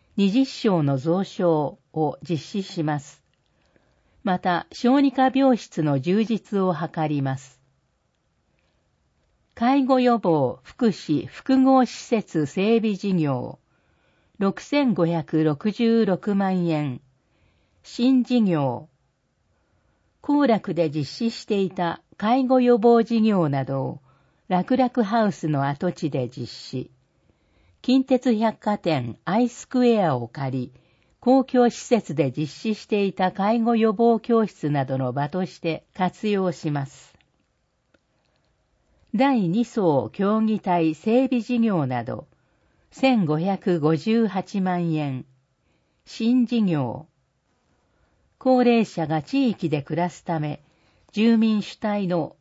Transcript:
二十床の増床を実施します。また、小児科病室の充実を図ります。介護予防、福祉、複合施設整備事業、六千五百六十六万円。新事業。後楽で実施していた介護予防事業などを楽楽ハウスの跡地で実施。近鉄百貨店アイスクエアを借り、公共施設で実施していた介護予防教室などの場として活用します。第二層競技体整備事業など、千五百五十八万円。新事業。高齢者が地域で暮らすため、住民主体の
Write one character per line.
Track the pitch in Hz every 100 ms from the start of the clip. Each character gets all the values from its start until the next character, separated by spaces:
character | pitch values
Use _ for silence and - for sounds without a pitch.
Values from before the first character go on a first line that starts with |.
| _ -
二 | 196
十 | 233 262 - 220
床 | 175
の | 143 135
増 | 160 180
床 | 190 - 175 156 139 - _
を | 160 151 - 156
実 | 156
施 | - 208
し | 190 175
ま | 151 147
す。 | - - _ _ _ _ _ _ _ _ _ _
ま | 208 180
た、 | 185 170 -
小 | - 240 277
児 | 277
科 | 269 262
病 | 262 269 240
室 | - -
の | 151 139
充 | 143 202
実 | 214 214 - 202
を | 185
図 | 156 165 175 156
り | 147
ま | 135 131
す。 | - _ _ _ _ _ _ _ _ _ _ _ _ _ _ _ _ _ _ _ _
介 | - 240 277
護 | 254 262
予 | 247 233
防、 | 185 156 127 -
福 | - - 233
祉、 | - - 147 -
複 | - - 262
合 | 262 262
施 | 240 -
設 | - 220 - 165 147
整 | 185 202 226
備 | 214
事 | 190 202
業、 | 180 147 127 120 - _ _ _ _ _ _ _ -
六 | 196 -
千 | - 294 269
五 | 180
百 | 165 165 147 156
六 | 156 143 214
十 | 202 226 226 202
六 | 180 -
万 | 196 196 185 170
円。 | 156 147 123 _ _ _ _ _ _ _ _
新 | - - 247 262
事 | 233 247
業。 | 202 160 139 117 156 _ _ _ _ _ _ _ _ _ _ _ _ _
後 | - 285 277
楽 | 208 -
で | 160 160
実 | 151
施 | 143 - 226
し | - -
て | 202
い | 190
た | 185 170 - _ -
介 | 208 262
護 | 254 262
予 | 247 240
防 | 233 233
事 | 226 233
業 | 220 196 156
な | 139
ど | 135 135
を | 131 - _ _ _ _ -
楽 | 180 185 254
楽 | 247 254
ハ | 202 233
ウ | 214
ス | - 160
の | 143 139
跡 | 143 180
地 | - 156
で | 139 123
実 | - 120
施。 | - - 131 - _ _ _ _ _ _ _ _ _
近 | - 262
鉄 | 262 254 254
百 | 214 226 -
貨 | 214 208
店 | 170 147 117 107
ア | - 208
イ | 247
ス | - -
ク | 254
エ | 240 220
ア | 170 127
を | 117
借 | 151 135 131 123
り、 | - _ _ _ _
公 | 240 269
共 | 254 254 240
施 | -
設 | - 226 -
で | 147 139
実 | 135 151
施 | - 220 208
し | -
て | 208
い | 196
た | - 185
介 | 185 196 233
護 | 226
予 | 233 220
防 | 196 233 220
教 | - 226 208
室 | - 151
な | 147
ど | 131 135
の | 127
場 | 127 147
と | 185
し | 180 -
て | 170 156 -
活 | - 180 - 214
用 | 202 185
し | 156 160
ま | 143 135
す。 | - - _ _ _ _ _ _ _ _ _ _ _ _ _ _ _ _ _ _ _ _
第 | 208 277 247 175
二 | 202
層 | 233 233 180 139 110
競 | - 202 220
技 | 220 208
体 | 196 175 160
整 | 156 214 240 262
備 | 247
事 | 208 240
業 | 226 180 131
な | 123
ど、 | 117 113 - _ _ _ _ _ _
千 | - 262 240
五 | 160 151
百 | 185 190 196 170
五 | 147 160
十 | 220 233 220
八 | 185 - 202
万 | 185 175 170
円。 | 156 143 127 - _ _ _ _ _ _ _
新 | - - 226 254 233
事 | 240
業。 | 196 151 123 - 160 _ _ _ _ _ _ _ _ _ _ _ _ _
高 | 262 254
齢 | 240 233
者 | 208 - 156
が | 160
地 | - 277 254
域 | - 165
で | 147
暮 | - 160
ら | 175
す | -
た | - 160
め、 | 151 - _ _ _ _ _
住 | 208 226 226
民 | 220 214
主 | 185 -
体 | 214 208 185
の | 175 139 -